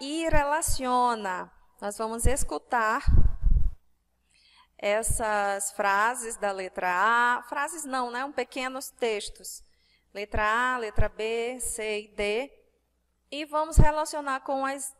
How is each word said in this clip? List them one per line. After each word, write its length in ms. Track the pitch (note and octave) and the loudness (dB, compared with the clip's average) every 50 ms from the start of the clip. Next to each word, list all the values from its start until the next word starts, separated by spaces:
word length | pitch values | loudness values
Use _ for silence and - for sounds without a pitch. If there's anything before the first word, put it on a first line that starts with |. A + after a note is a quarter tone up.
e 260 | C4 C#4 D4+ E4 E4 E4 | -10 -8 -6 -4 0 2
relaciona. 1200 | D#4 D4 C#4+ C#4+ D4 D#4+ E4 - - - C4 B3+ B3 B3 B3 B3 A#3 A3 G#3 F#3+ F#3 F3+ F3+ F3 _ _ _ _ _ _ | 4 4 4 2 -2 -2 0 0 0 0 0 0 0 2 2 2 0 -2 -4 -6 -6 -6 -8 -12 _ _ _ _ _ _
Nós 200 | G3+ G3+ G3+ - | -10 -10 -8 -6
vamos 260 | A3+ A3 A3+ A#3 - | -8 -8 -6 0 2
escutar 800 | B3 B3+ C#4+ - - E4 - - _ - A#3+ A3 G#3+ A3+ C#4 - - - - - - - - - - - - - - - - _ _ _ _ _ _ _ _ _ _ _ _ _ _ _ _ _ _ _ - | 2 2 2 0 -2 -2 -8 -6 _ -2 0 0 0 0 2 4 6 8 10 10 8 6 4 4 4 6 6 6 4 2 -4 _ _ _ _ _ _ _ _ _ _ _ _ _ _ _ _ _ _ _ -6
essas 960 | - G3+ G#3 A3 A3+ - - - A#3 G#3+ G#3+ G#3 G3+ G3+ G3 G3 - - | -4 -2 -2 0 0 -2 -2 -2 -2 -2 0 0 0 -2 -2 -4 -6 -8
frases 680 | - - G3+ G3+ G3 G3+ G#3+ A#3 B3+ B3+ A#3 A3+ A3+ - | -6 -2 0 2 2 2 2 0 0 -4 -8 -10 -8 -4
da 140 | G#3 G3+ | -4 -4
letra 360 | G3 F#3+ F#3+ F#3 - - F#3 F3+ | -4 -4 -8 -8 -6 -4 -2 -2
A. 540 | F3+ F3+ G3 A3 A#3 A#3+ A#3+ A#3+ B3 B3 | 0 2 2 4 4 4 4 2 0 -2
Frases 420 | - - C#4+ D4 C#4+ D4+ F4+ D#4+ D4 | -4 -8 -6 -6 -6 -6 -6 -10 -10
não, 260 | C4+ C4 C4 B3 A#3+ | -6 -4 -4 -4 -4
né? 140 | A#3 A#3+ C4+ | -6 -6 -8
Um 80 | C#4+ | -6
pequenos 560 | D4 - B3 - - C#4 B3+ C4 C4 C4 C4+ - | -6 -6 -8 -6 -6 -8 -6 -6 -8 -8 -12 -12
textos. 760 | - _ - A#3 G#3+ - - - - - - - - - - _ _ _ _ _ _ _ _ _ _ | -8 _ -2 -2 -2 -2 -6 -10 -14 -16 -18 -18 -18 -18 -20 _ _ _ _ _ _ _ _ _ _
Letra 280 | G3 G#3 G#3 - A3 | -12 -12 -6 -2 0
A, 360 | G#3+ G#3+ A3 A#3 B3 B3+ B3+ B3 | 0 2 2 0 0 0 -2 -4
letra 320 | A3+ G#3+ - - G#3 G#3 | -6 -2 2 2 2 2
B, 500 | - - G#3+ A3 A3+ A#3 A#3 A#3+ B3+ B3 | 0 -6 -6 -4 -4 -4 -4 -6 -6 -8
C 440 | - - - - G#3+ A3 G#3+ G#3 G#3+ | -8 -8 -8 -6 -6 -6 -6 -6 -8
e 40 | G#3+ | -10
D. 420 | G3+ G#3+ G#3 G#3 G#3 A3+ C4+ C#4 - _ _ _ _ _ _ _ _ _ _ _ _ _ _ _ | _ -4 -4 -2 -2 -4 -4 -8 -12 _ _ _ _ _ _ _ _ _ _ _ _ _ _ _
E 140 | - C#4+ D#4 | -12 -12 -10
vamos 320 | D4 D4 D4+ D#4 D#4+ D#4 | -6 -4 -4 -4 2 6
relacionar 640 | D#4 D#4+ D4+ D4+ D#4 D#4 D#4 - D4+ C#4+ C#4 C4 C4+ | 6 6 6 6 2 -4 -4 -6 -8 -6 -6 -8 -8
com 240 | - - C#4 C4+ C4+ | -6 -6 -4 -4 -2
as 320 | C4+ C#4 C#4+ C4+ - - | -4 -6 -8 -10 -14 -16